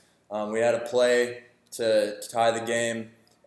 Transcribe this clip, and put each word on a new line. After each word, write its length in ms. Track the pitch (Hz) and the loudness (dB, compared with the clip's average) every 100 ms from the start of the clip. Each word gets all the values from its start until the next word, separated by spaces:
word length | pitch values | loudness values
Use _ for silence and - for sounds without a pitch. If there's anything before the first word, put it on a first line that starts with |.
| _ _ _ | _ _ _
Um, 220 | 104 107 | -6 -4
we 80 | 110 | 0
had 140 | 117 | 2
a 60 | 117 | 0
play 640 | - 123 123 123 123 - - _ _ | -2 2 4 4 2 -4 -18 _ _
to, 480 | - 113 107 104 - | -4 2 2 2 -4
to 80 | - | -6
tie 220 | 120 117 | 0 2
the 100 | 113 | 0
game, 520 | 110 117 117 113 110 - _ _ | -2 -2 -2 -4 -10 -18 _ _